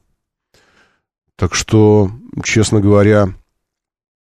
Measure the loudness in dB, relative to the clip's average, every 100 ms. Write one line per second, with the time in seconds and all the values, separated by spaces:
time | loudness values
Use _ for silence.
0 | _ _ _ _ _ _ _ _ _ _
1 | _ _ _ -8 -6 -6 -2 2 4 2
2 | 0 -6 -14 -12 -4 -2 0 0 2 2
3 | 2 2 -2 -6 _ _ _ _ _ _
4 | _ _ _